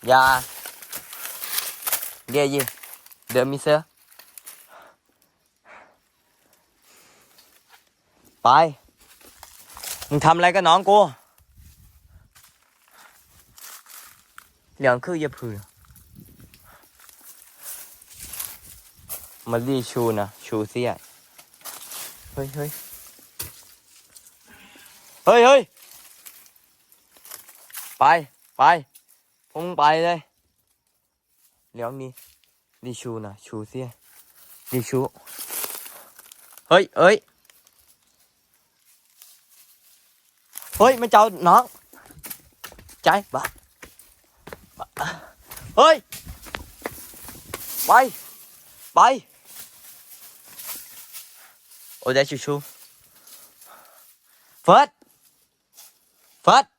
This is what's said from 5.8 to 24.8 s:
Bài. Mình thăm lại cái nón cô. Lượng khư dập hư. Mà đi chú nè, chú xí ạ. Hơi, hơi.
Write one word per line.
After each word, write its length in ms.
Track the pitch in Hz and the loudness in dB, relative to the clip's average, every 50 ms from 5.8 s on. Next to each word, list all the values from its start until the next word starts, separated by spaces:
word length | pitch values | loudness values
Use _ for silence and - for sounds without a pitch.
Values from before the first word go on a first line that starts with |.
| - _ _ _ _ _ _ _ _ _ _ _ _ _ _ _ _ _ _ _ _ _ _ _ _ _ _ _ _ _ _ _ _ _ _ _ _ _ - _ _ _ _ _ _ _ _ _ _ _ _ _ | -20 _ _ _ _ _ _ _ _ _ _ _ _ _ _ _ _ _ _ _ _ _ _ _ _ _ _ _ _ _ _ _ _ _ _ _ _ _ -20 _ _ _ _ _ _ _ _ _ _ _ _ _
Bài. 320 | - 117 127 151 165 160 139 _ _ _ _ _ _ _ - _ - - _ _ - - - - - - - - - - - - - - | 2 4 6 6 4 2 -2 _ _ _ _ _ _ _ -20 _ -20 -20 _ _ -20 -20 -20 -20 -20 -20 -20 -18 -14 -14 -14 -14 -8 -4
Mình 100 | 147 147 | -4 0
thăm 180 | - 156 165 | 2 2 2
lại 160 | 170 175 180 175 | 4 2 2 2
cái 80 | 196 | 2
nón 220 | 180 165 165 190 190 | 4 4 4 4 4
cô. 280 | 185 202 208 196 156 123 _ _ _ _ _ _ _ _ - - - _ _ - - _ _ _ _ _ - _ _ _ - _ _ _ _ _ _ _ _ _ _ _ - - - _ _ _ _ _ - _ _ _ - - - - - _ - - - - - - _ _ _ _ - _ _ _ _ _ _ _ | 4 4 4 4 2 0 _ _ _ _ _ _ _ _ -20 -20 -20 _ _ -20 -20 _ _ _ _ _ -20 _ _ _ -20 _ _ _ _ _ _ _ _ _ _ _ -20 -20 -20 _ _ _ _ _ -20 _ _ _ -20 -20 -20 -20 -20 _ -20 -20 -20 -20 -20 -20 _ _ _ _ -20 _ _ _ _ _ _ _
Lượng 240 | _ 139 131 123 123 | _ 2 2 2 2
khư 120 | - 180 180 | -2 -8 -6
dập 180 | 160 151 139 127 | -6 -6 -8 -8
hư. 160 | - 127 117 104 101 101 _ _ _ _ _ - - - _ - - - - - _ - _ - _ _ - - _ _ _ _ _ - - _ _ - - - - - - - - - - - - - - - - - _ - - - - - - - - - - - - - - _ - _ _ - - - - - - - - - | -12 -14 -12 -12 -14 -16 _ _ _ _ _ -20 -20 -20 _ -20 -20 -20 -20 -20 _ -20 _ -20 _ _ -20 -20 _ _ _ _ _ -20 -20 _ _ -20 -20 -20 -20 -20 -20 -20 -20 -18 -18 -18 -18 -18 -20 -20 -20 -20 _ -20 -20 -18 -16 -12 -12 -12 -14 -14 -20 -20 -20 -20 -20 _ -20 _ _ -18 -16 -16 -16 -16 -20 -20 -18 -10
Mà 120 | 113 117 | -6 -4
đi 260 | 117 120 131 139 127 117 | -4 -2 -2 -4 -4 -4
chú 280 | - - 127 120 113 | -6 -4 -2 -2 -2
nè, 160 | 107 104 101 98 - - - | -2 -2 -4 -6 -10 -20 -12
chú 220 | - 117 107 107 | -8 -6 -6 -6
xí 180 | 101 - 123 123 | -6 -6 -6 -6
ạ. 120 | 117 92 - - - - _ _ _ _ - - _ _ _ - - - - - - - - - - - - - - - | -6 -6 -8 -14 -20 -20 _ _ _ _ -20 -20 _ _ _ -20 -20 -18 -18 -20 -18 -16 -16 -16 -18 -20 -20 -20 -16 -12
Hơi, 120 | 139 135 | -12 -12
hơi. 240 | 135 135 147 147 151 147 - - - - - - - - - - _ _ - - - - - - _ - _ _ _ _ - _ _ _ - _ - _ _ _ _ - - - - - - | -10 -10 -10 -10 -10 -12 -16 -18 -20 -20 -20 -20 -20 -20 -20 -20 _ _ -18 -18 -18 -18 -20 -20 _ -20 _ _ _ _ -20 _ _ _ -20 _ -20 _ _ _ _ -20 -20 -20 -20 -20 -20